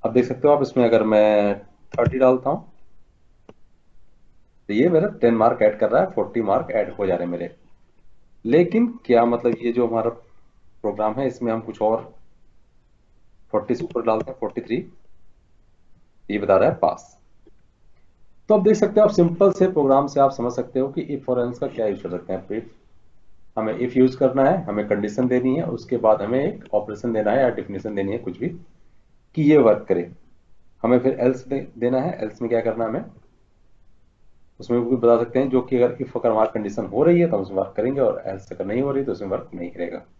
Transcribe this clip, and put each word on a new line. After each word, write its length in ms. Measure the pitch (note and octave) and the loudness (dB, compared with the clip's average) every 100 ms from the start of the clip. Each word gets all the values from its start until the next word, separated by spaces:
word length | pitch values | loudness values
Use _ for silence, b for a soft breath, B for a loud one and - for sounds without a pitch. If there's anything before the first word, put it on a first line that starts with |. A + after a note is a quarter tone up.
अब 100 | A2+ | 0
देख 120 | A#2 B2 | 0 0
सकते 220 | B2 D3 | 0 2
हो 60 | |
आप, 80 | C#3+ | 2
इसमें 220 | C3 - A#2+ | 2 0 2
अगर 180 | A2+ A2 | 4 4
मैं 540 | G#2+ G#2+ G#2 G#2 G2+ - _ - | 4 4 4 0 -2 -10 _ -12
थर्टी 260 | - A#2 C3 | -2 -2 2
डालता 300 | B2+ B2+ B2+ | 2 2 -2
हूँ, 160 | D3+ - - - - - _ _ _ - - - _ _ - - - _ - _ _ _ | -6 -8 -20 -20 -20 -20 _ _ _ -20 -20 -20 _ _ -20 -20 -20 _ -20 _ _ _
तो 40 | |
ये 160 | G#2 D#3+ | 0 2
मेरा 180 | E3 G#3 - | 2 0 0
ten 140 | A#2+ A2+ | 2 4
mark 260 | A2+ A#2+ | 2 4
add 180 | G#2+ G#2+ | 0 2
कर 100 | A2 | 0
रहा 120 | B2 | 2
है, 80 | F#3 | 0
forty 300 | - G#2+ A#2+ | -2 -4 -4
mark 280 | G#2 G#2+ E3 | 0 -2 0
add 200 | A2 G2+ | -4 -4
हो 120 | - G2 | -4 -2
जा 100 | F2 | -2
रहे 100 | F2 | -4
हैं 60 | |
मेरे। 240 | F2 E2+ - _ - _ _ - - - - A2+ | -6 -10 -14 _ -20 _ _ -20 -20 -20 -12 0
लेकिन 420 | C#3+ F3 A3 A#3+ - - | 2 2 2 -2 -4 2
क्या 180 | A#2 A#2+ | 4 4
मतलब, 300 | A#2+ A#2+ A2+ | 2 0 -2
ये 140 | A#2+ | -2
जो 160 | A#2+ A#2+ | -2 0
हमारा 220 | A2+ A2+ | 0 -2
प्रोग्राम 1040 | A#2 - - - _ - - G#2 G2+ G#2+ | -6 -20 -20 -20 _ -20 -8 -8 -2 -2
है, 140 | A2+ C3+ | -2 -4
इसमें 240 | B2 A#2+ | -4 -4
हम 100 | A2+ | -4
कुछ 200 | A2+ G#2+ | -6 -4
और 220 | G#2+ A2+ - - - - - - _ _ _ _ _ _ - _ - | 0 0 -4 -20 -20 -20 -20 -20 _ _ _ _ _ _ -20 _ -6
फ़ोर्टी 220 | G#2+ - A2+ | -6 -2 -4
से 80 | |
ऊपर 220 | - - A2+ | -4 -4 -2
डालते 260 | A2 - | -2 -4
हैं, 60 | - | -8
फ़ोर्टी 220 | G#2+ - | -8 -8
थ्री, 160 | - B2 - - - - - - _ _ _ _ _ - _ _ - | -6 -6 -6 -18 -20 -20 -20 -20 _ _ _ _ _ -20 _ _ -6
ये 140 | G#2 | -6
बता 180 | G2+ F#2+ | 2 4
रहा 120 | A#2 | 4
है 60 | - | 2
pass। 400 | E2 - - _ _ - - - _ _ _ - - _ - - - | -2 -2 -14 _ _ -20 -20 -20 _ _ _ -20 -20 _ -20 -20 2
तो 60 | G#3+ | 4
अब 80 | |
देख 120 | G3 G#3+ | 4 4
सकते 240 | G#3 - | 4 4
हो 60 | G#3 | 4
आप, 80 | |
simple 380 | G#3 E3+ E3+ G3 | 6 2 4 2
से 140 | F#3+ F#3 | 4 2
प्रोग्राम 380 | D#3 C#3 C3+ C#3 | 2 4 4 2
से 120 | C#3+ | 2
आप 120 | C#3 | 2
समझ 180 | - A#2+ | 2 -6
सकते 260 | A#2+ B2 C3 | -4 -6 -2
हो 80 | C3+ | -2
कि 160 | C#3 D3+ | -4 -8
if 180 | C#3+ C#3 | -8 -2
और 100 | B2 | -2
else 180 | A#2+ B2 | -2 -4
का 80 | C#3 | -8
क्या 180 | - A2 | -2 -4
यूज़ 140 | G2 | -2
कर 60 | - | -6
सकते 220 | F2 - | -8 -8
हैं। 120 | F#2 - | -10 -6
फिर 220 | G#2+ - - _ - - - - - - - | -10 -10 -20 _ -20 -20 -20 -20 -20 -12 -6
हमें 160 | A2 G#2+ | -6 -4
if 180 | B2 B2+ | -2 2
use 200 | B2+ B2+ | 2 4
करना 260 | C3 C3 | 0 4
है, 200 | C3+ F#3 | 2 2
हमें 240 | - G#2 G#2 | -2 -4 -2
condition 400 | G2+ G#2 G#2 B2 | -2 -2 -2 0
देनी 280 | B2 B2+ C3+ | 0 0 -2
है, 80 | E3+ | -4
उसके 300 | A#2 - A#2+ | -8 -6 0
बाद 220 | A2 G#2+ | 2 2
हमें 180 | G2+ B2+ | 2 -2
एक 220 | D3+ - - | -2 -6 -4
operation 400 | G#2 - G2+ A#2+ | -4 -4 -8 -4
देना 180 | A2 G#2 | -2 0
है 100 | B2 | 2
या 80 | B2+ | 0
definition 440 | A2+ - G2 G#2+ G2+ | -2 -8 -8 -8 -6
देनी 160 | G2 | -4
है 60 | A2 | -6
कुछ 180 | - - | -8 -8
भी, 80 | C3+ - - - - - _ _ _ - | -8 -8 -18 -20 -20 -20 _ _ _ 0
कि 40 | |
ये 140 | D3 D3+ | 6 6
work 260 | A#2 G#2 - | 6 4 0
करे। 240 | F2 F2 - - - _ - - _ | -2 -2 -12 -20 -20 _ -20 -20 _
हमें 160 | A2+ B2 | 0 2
फिर 180 | - - | 2 0
else 260 | B2 C3 - | 0 -2 -6
दे-, 180 | C3+ C#3 - | -8 -10 -4
देना 220 | A#2+ B2+ | -2 -2
है, 200 | D#3 - | -4 -6
else 200 | A2 - | -10 -8
में 80 | A#2 | -4
क्या 120 | A#2 | -2
करना 220 | A2+ A2+ | -2 -4
है 60 | A2+ | -4
हमें, 160 | C3 A#3 - _ _ _ _ _ - - - _ _ - - - _ | -6 -10 -18 _ _ _ _ _ -20 -20 -20 _ _ -20 -20 -20 _
उसमें 200 | - A#2+ | -4 -2
भी 140 | A#2+ B2+ | 0 2
बता 220 | A#2 A#2 | 4 4
सकते 200 | A#2 C3 | 2 -2
हैं, 100 | C3+ | 0
जो 120 | B2+ | 0
कि 160 | A#2+ B2+ | 0 0
अगर 180 | A#2+ - | 0 -2
if 200 | B2+ A#2+ | -8 -4
अगर 140 | A#2 | 0
हमारी 180 | G#2+ A2 | 2 0
condition 320 | A2+ G#2 G2+ F#2+ | -2 -6 -6 -6
हो 160 | G2+ | 0
रही 160 | D3+ F3 | 2 4
है 100 | E3+ | 2
तो 60 | G#2 | -2
हम 40 | |
उसमें 160 | F#2+ F#2+ | -4 -4
work 160 | F#2+ - | -6 -4
करेंगे, 240 | B2+ C#3 | -4 0
और 220 | A#2+ - - | -2 -2 -8
else 240 | G2 - | -10 -12
अगर 120 | F2+ F#2+ | -12 -6
नहीं 160 | A2+ | -4
हो 100 | C#3 | -2
रही 120 | C#3 | -2
तो 80 | C3+ | -4
उसमें 180 | F2+ G2 | -6 -6
work 200 | G2 - | -8 -8
नहीं 160 | F2+ F2 | -12 -12
करेगा। 300 | - F2 - - _ | -8 -10 -10 -16 _